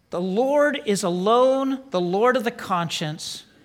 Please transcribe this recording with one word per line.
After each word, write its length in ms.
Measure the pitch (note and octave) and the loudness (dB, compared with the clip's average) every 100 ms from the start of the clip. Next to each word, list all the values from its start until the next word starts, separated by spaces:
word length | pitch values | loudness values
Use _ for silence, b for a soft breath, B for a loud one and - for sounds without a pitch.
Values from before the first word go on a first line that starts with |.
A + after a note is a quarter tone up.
| _ | _
"The 100 | E3+ | -4
Lord 580 | F#3 G3 C4 D4 D4 C#4 | -2 0 2 4 2 0
is 160 | A3 G3 | -2 -2
alone, 800 | F#3 F3+ G3 A#3+ C4 C4+ C4+ C4+ - | 0 0 2 4 4 2 0 -4 -4
the 120 | F3+ | -4
Lord 360 | F3 F#3+ A#3+ B3+ | 0 2 2 2
of 60 | |
the 80 | A3+ | -2
conscience, 960 | A#3+ - F3+ E3 - D#3 D#3+ - - - _ | -6 -4 -4 -2 -4 -6 -8 -12 -14 -18 _